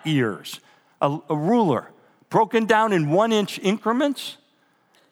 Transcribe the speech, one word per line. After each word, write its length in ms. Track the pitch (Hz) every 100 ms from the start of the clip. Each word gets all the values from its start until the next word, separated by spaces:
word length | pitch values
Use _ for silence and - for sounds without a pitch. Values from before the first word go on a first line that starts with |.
| 160
years, 540 | 143 113 90 - - _ _ _ -
a, 180 | 143 156 -
a 80 | 151
ruler 520 | 160 240 190 117 - - _ _ -
broken 360 | 196 220 226 220
down 260 | 220 220
in 200 | 185 147
one 200 | 175 226
inch 280 | 214 202 -
increments, 760 | 190 214 214 240 294 262 - - _ _ _ _ _ _ _